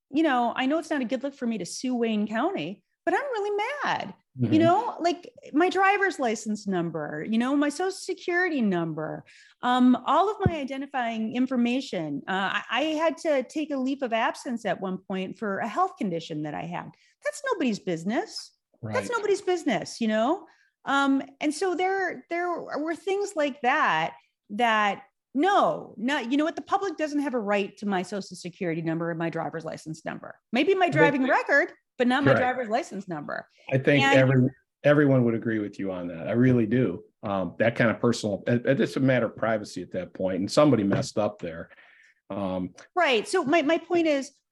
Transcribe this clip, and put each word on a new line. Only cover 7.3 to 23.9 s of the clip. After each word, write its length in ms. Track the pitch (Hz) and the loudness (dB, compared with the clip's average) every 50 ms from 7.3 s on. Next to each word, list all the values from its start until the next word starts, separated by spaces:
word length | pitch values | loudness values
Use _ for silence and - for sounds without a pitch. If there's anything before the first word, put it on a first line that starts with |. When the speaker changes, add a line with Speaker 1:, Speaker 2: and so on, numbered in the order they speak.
| 220 226 | 0 0
Speaker 1:
know, 180 | 240 262 285 | 0 2 2
my 140 | 285 294 285 | 2 2 2
social 200 | 285 - 370 381 | 0 -2 -2 -4
security 680 | 381 - - - 370 381 - 359 349 349 370 359 320 262 | -4 -6 -8 -8 -8 -6 -4 -2 0 2 2 2 0 0
number, 640 | 226 202 180 170 165 165 151 156 156 156 151 156 - - - - - - _ _ | 2 2 2 2 0 -2 -4 -4 -6 -6 -8 -10 -12 -16 -20 -20 -20 -20 _ _
um, 340 | - 247 247 254 247 254 247 - - | -2 0 4 6 6 6 6 4 2
all 260 | 220 277 320 381 415 | 2 2 4 4 2
of 60 | 415 - 392 | 2 2 0
my 120 | 349 339 | 0 0
identifying 800 | 302 277 - 269 269 277 277 - 262 240 233 226 220 220 220 - | 0 -4 -6 -6 -8 -8 -6 -4 -4 -4 -2 -2 -4 -4 -2 0
information. 840 | 247 262 262 262 240 240 240 247 269 269 - 220 175 160 151 143 - - - | 0 0 2 2 2 2 2 0 -2 -2 -4 -4 -4 -4 -4 -6 -6 -4 -4
Uh, 320 | 190 190 196 170 - 208 | -2 -2 0 -2 -2 -4
I, 20 | - - | -4 -4
I 100 | 220 247 | -2 -2
had 340 | 302 320 311 302 330 330 - 330 | 0 0 0 0 0 0 0 -2
to 260 | - 330 277 262 247 | -2 0 0 0 -2
take 260 | - - 311 294 285 | -4 -4 -6 -4 -4
a 60 | 285 269 | -4 -2
leave 240 | 254 262 285 277 | -2 -2 -4 -4
of 100 | 277 226 | -4 -2
absence 540 | 226 220 240 302 339 - - 294 233 226 - | 0 0 0 -2 -2 -4 -8 -8 -6 -4 -2
at 120 | 190 165 - | -4 -4 -2
one 200 | 190 185 185 185 | -4 -6 -6 -6
point 400 | - - 190 190 185 - - - | -8 -6 -6 -6 -6 -6 -8 -6
for 220 | 226 202 196 - | -6 -4 -4 -4
a 80 | - 220 | -4 -4
health 280 | 214 330 370 370 - | -2 -2 -2 -2 -2
condition 460 | - 262 185 165 165 160 - 160 151 | -4 -4 -4 -4 -4 -6 -8 -8 -6
that 100 | 151 151 - | -6 -6 -6
I 100 | 90 - | -8 -8
had. 260 | 170 175 - - 160 - _ _ _ _ _ - | -8 -8 -10 -10 -12 -16 _ _ _ _ _ -8
That's 180 | 587 587 - - 539 | -8 -8 -6 -4 -4
nobody's 280 | 480 359 294 240 202 - | -2 0 0 -2 -2 -2
business. 720 | - 185 170 160 165 202 226 320 440 - - - - - _ _ _ _ _ _ | -4 -4 -4 -4 -4 -4 -4 -4 -4 -6 -8 -14 -16 -16 _ _ _ _ _ _
That's 260 | - - - 508 494 480 | -8 -4 -4 -4 -2 -2
Speaker 2:
Right. 80 | 480 | -4
Speaker 1:
nobody's 240 | 453 415 415 381 370 | -2 0 0 -2 0
business, 600 | - 370 359 339 302 294 202 156 - - - - | 0 -2 -2 0 0 0 -2 -2 -2 -6 -6 -4
you 60 | 233 214 | -2 0
know? 360 | 214 220 226 269 349 403 - - _ _ _ _ _ _ - | 0 2 2 2 0 -2 -4 -12 _ _ _ _ _ _ -4
Um, 380 | - 269 277 277 269 269 269 269 - - - | -2 0 2 2 2 2 0 -2 -6 -10 -6
and 120 | - 302 | -4 -4
so 220 | 294 - 392 370 349 | -2 -2 -2 -2 0
there, 520 | 311 370 381 392 392 370 330 - 247 - - | 0 0 0 0 0 -2 -4 -6 -8 -10 -6
there 320 | 339 339 349 349 339 277 - - - 269 | -6 -4 -4 -4 -4 -6 -6 -6 -6 -4
were 160 | 302 330 330 | -4 -4 -6
things 380 | 320 - 392 381 403 403 381 - | -6 -4 -2 -2 -2 -2 -2 -2
like 260 | 311 294 285 247 - | 0 0 -2 -2 0
that, 540 | - 247 285 311 269 202 | 0 0 2 2 2 2